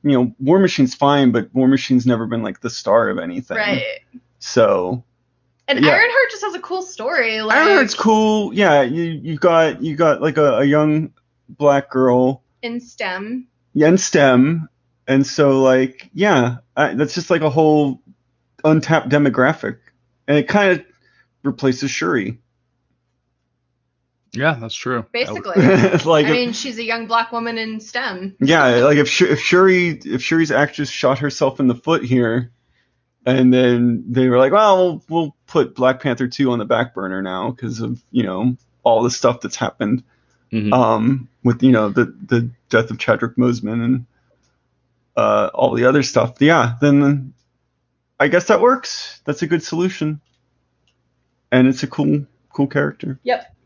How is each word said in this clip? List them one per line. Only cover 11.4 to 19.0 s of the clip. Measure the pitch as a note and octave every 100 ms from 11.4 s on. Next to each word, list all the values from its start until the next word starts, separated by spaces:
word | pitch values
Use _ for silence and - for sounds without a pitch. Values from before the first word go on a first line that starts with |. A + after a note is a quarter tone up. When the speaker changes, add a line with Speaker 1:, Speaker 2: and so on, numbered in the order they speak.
| _
Speaker 1:
black | - C#3+ C#3 -
girl. | C3 C3 B2 B2+ B2+ _ _
Speaker 2:
In | A#3 A#3+
stem. | A#3+ - G3+ F#3 G#3 B3+ B3+ _ _
Speaker 1:
Yeah, | D3 D3+
in | F#3
stem. | - E3 C#3 B2+ C#3 E3 D#3 _ _ _ -
And | C3+ C3
so, | - C#3+ C3+
like, | C3 C3 C3 - -
yeah, | - G#3 D3+ B2 A#2+ _ -
I, | D3+ B2
that's | D3
just, | - E3
like, | E3
a | D#3
whole | C#3 D#3 D3+ C#3+ C3 _ _ _ _ _ _ D#3
untapped | D#3 - D#3+